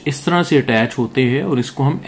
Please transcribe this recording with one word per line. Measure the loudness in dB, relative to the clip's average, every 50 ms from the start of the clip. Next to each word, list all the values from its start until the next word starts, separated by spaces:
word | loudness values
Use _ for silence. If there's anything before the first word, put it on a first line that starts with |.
| -4
इस | -4 -4 -4 -2
तरह | 0 0 2 2
से | 4 2 2
attach | 2 4 2 2 2 0 0 -2
होते | -4 -2 0 0 2
हैं | 2 2 0 0
और | 0 -2 -2
इसको | -2 -4 -4 -2 0
हम | 0 0 -2 -4